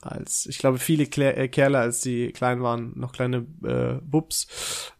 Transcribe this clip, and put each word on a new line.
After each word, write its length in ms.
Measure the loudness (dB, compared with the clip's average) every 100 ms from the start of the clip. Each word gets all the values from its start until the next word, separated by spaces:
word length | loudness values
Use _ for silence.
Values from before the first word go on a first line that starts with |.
als, 460 | -10 -10 -4 -4 -4
ich 100 | 0
glaube, 220 | 2 2
viele 260 | 2 2 2
Klä-, 300 | 2 2 2
äh, 120 | 0
Kerle, 300 | 4 4 6
als 220 | 2 0
die 300 | -2 0 -2
klein 300 | 0 0 2
waren, 300 | 0 -2 -4 -8
noch 160 | -6
kleine, 340 | -2 0 0 -4 -6
äh, 380 | -2 0 0 -2
Bubs, 880 | 0 0 0 -4 -6 -8 -6 -6 -8 -14